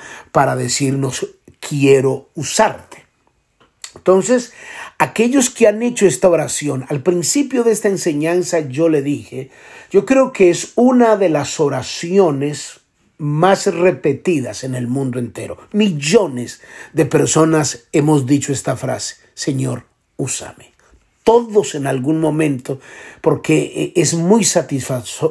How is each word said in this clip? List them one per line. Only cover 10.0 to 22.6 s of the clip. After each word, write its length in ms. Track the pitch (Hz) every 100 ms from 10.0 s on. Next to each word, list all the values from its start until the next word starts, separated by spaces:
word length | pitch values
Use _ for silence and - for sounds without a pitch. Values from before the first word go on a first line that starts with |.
| 196
creo 260 | 262 262
que 180 | - 180
es 240 | 165 - -
una 420 | 247 254 233 214
de 120 | 190
las 300 | 147 143 -
oraciones 1200 | 147 131 - - 170 190 180 139 143 143 - - _ _ _ _
más 480 | 147 147 180 190 202
repetidas 960 | 170 180 139 156 139 - 160 117 104
en 120 | 135 127
el 120 | 120
mundo 300 | 131 135 123
entero. 400 | 120 - 95 - -
Millones 920 | 208 214 151 143 220 180 123 113 - - - -
de 120 | 143 147
personas 840 | 156 135 156 165 160 147 - _
hemos 360 | 160 147 151 123
dicho 260 | 143 -
esta 240 | 135 - 127
frase, 380 | 131 123 - - _
"Señor, 520 | - - 131 131 123 - _ _ -
úsame". 600 | 131 - - - - _ _ _ _ _ -
Todos 480 | 233 233 208 - 147
en 120 | 139
algún 340 | 135 131 160
momento, 580 | 160 151 156 131